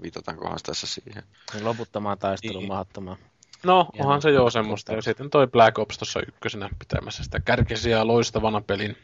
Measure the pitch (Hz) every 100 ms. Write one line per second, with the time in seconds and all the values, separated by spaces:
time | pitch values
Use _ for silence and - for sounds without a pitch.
0 | 85 - - 82 85 82 - - - -
1 | - 104 - _ - 107 107 117 117 107
2 | 104 98 98 95 110 95 98 95 92 -
3 | 92 92 _ _ _ - 180 185 175 -
4 | 139 143 151 139 123 120 107 107 - 110
5 | 113 110 139 147 127 120 110 110 107 -
6 | - - - - - 107 98 - - -
7 | 101 - - 110 - 120 117 110 117 110
8 | 110 117 113 113 110 107 - 98 104 -